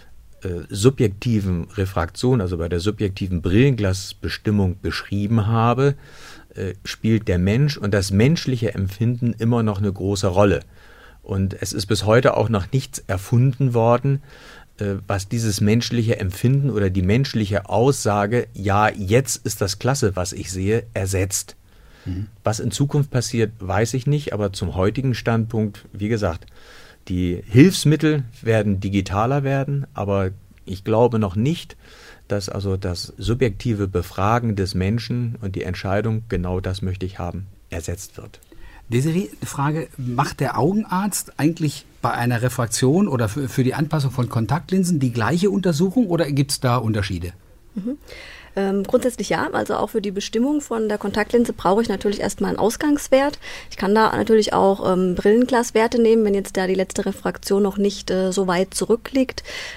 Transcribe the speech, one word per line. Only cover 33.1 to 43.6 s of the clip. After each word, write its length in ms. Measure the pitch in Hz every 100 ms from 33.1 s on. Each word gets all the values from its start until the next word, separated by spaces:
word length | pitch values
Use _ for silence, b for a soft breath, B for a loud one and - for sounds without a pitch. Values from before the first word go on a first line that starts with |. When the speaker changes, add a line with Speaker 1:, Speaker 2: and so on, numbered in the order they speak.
| -
Speaker 1:
subjektive 680 | 101 120 123 - 123 104 95
Befragen 680 | 90 - - 101 120 117 98
des 200 | 92 90
Menschen 600 | 92 117 - 123 120 117
und 140 | 101 98
die 80 |
Entscheidung, 600 | - 92 98 101 110 110 113
„Genau 300 | 92 90 92
das 240 | 92 92
möchte 240 | 92 92 92
ich 100 | -
haben“, 300 | 87 87 98 - -
ersetzt 460 | 87 92 85 - -
wird. 220 | - - B B B B -
Speaker 2:
Desiree, 420 | 120 156 170 208 -
eine 60 | -
Frage, 400 | 151 143 156 - -
macht 420 | 123 123 139 -
der 200 | 127 107
Augenarzt 720 | 147 208 208 185 202 - - -
eigentlich 500 | 147 170 147 - - -
bei 80 | 120
einer 320 | 123 120 120
Refraktion 640 | 123 - 117 - 131 170 208
oder 220 | 127 107
für, 200 | 135 131
für 140 | -